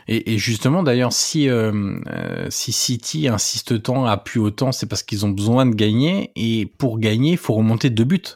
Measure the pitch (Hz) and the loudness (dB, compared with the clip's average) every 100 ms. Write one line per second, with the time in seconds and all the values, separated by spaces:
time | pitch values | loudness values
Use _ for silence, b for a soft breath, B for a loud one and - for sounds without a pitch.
0 | B 113 - 110 120 110 131 170 156 123 | B -4 0 -2 -2 0 2 2 2 2
1 | 123 - - 156 139 120 110 104 98 - | 2 0 -2 0 2 2 0 0 -2 -4
2 | - 50 50 50 - - - - - 120 | -8 -8 -6 -6 -6 -6 -4 -2 -2 -4
3 | - 160 143 107 - - - 117 117 127 | -4 -2 0 0 -2 -4 -2 -2 0 0
4 | 123 101 - 120 107 107 131 127 - 107 | 2 0 -2 0 0 0 -2 -2 -4 -6
5 | - 107 104 98 104 123 131 107 107 110 | -6 -4 -2 0 2 4 4 4 2 4
6 | 151 196 - - 113 113 95 - 135 113 | 2 0 -4 -4 -2 0 -2 -2 -2 0
7 | 110 110 143 175 - 110 110 110 139 113 | 0 2 2 2 0 2 2 2 2 2
8 | 120 185 - | 2 2 -2